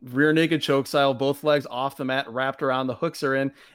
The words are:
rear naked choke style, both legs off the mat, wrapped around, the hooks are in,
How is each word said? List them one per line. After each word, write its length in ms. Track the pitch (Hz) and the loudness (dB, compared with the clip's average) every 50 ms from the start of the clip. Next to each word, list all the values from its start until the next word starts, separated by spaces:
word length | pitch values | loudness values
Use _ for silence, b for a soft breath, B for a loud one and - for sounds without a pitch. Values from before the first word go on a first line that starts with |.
rear 320 | 135 127 123 139 147 156 156 | -14 -4 0 4 4 4 4
naked 280 | 160 165 151 165 143 | 4 4 2 0 0
choke 240 | - - 139 139 123 | 2 2 0 0 0
style, 280 | - - 143 139 139 135 | 0 2 2 4 2 2
both 320 | 135 135 139 139 - 151 | 2 0 -2 -2 0 2
legs 200 | 151 147 143 - - | 2 2 2 0 -4
off 240 | 120 123 135 139 - | -6 -4 -4 -4 -6
the 80 | - 135 | -6 -6
mat, 260 | 131 131 139 135 - | -4 -4 -4 -4 -4
wrapped 320 | 113 127 131 135 135 - | -4 -4 -4 -4 -4 -2
around, 260 | 147 135 127 131 131 | -2 -2 0 -2 -2
the 60 | 131 117 | -4 -4
hooks 280 | - 170 165 - - 147 | -4 -6 -6 -4 -4 -4
are 120 | 135 135 | -2 0
in, 180 | 135 135 139 B B B B | 0 -2 -4 B B B B